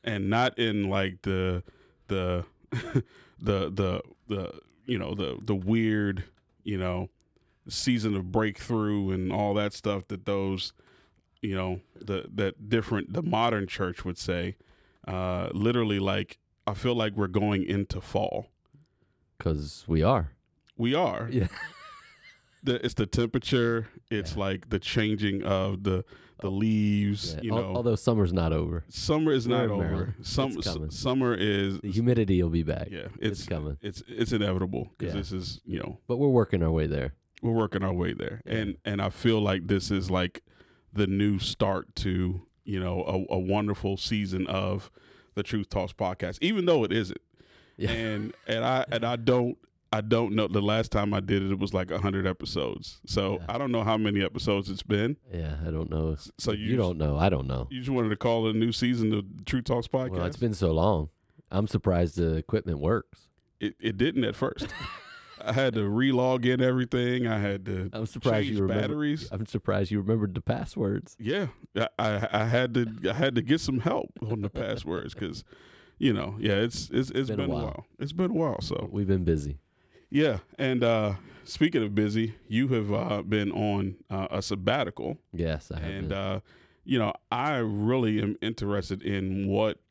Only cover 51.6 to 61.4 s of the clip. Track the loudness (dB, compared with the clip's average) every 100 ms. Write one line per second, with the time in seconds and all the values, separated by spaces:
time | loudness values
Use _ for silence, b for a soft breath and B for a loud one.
51.6 | 0 -2 -2 -2 0 0 0 -2 -4 -2
52.6 | -2 -4 -12 -16 -2 0 0 -2 -4 -4
53.6 | 0 0 2 2 2 2 0 -2 0 0
54.6 | 0 -8 0 2 2 -2 -8 -6 -4 -4
55.6 | -4 -4 -2 0 0 -2 -8 -6 -4 -2
56.6 | 0 2 2 2 0 4 4 2 0 -4
57.6 | -4 -6 -2 0 0 0 2 2 2 2
58.6 | 2 2 2 4 2 2 -2 -10 -2 -2
59.6 | 0 -2 0 -2 0 -2 -2 0 -2 2
60.6 | 2 4 4 2 0 _ _ -20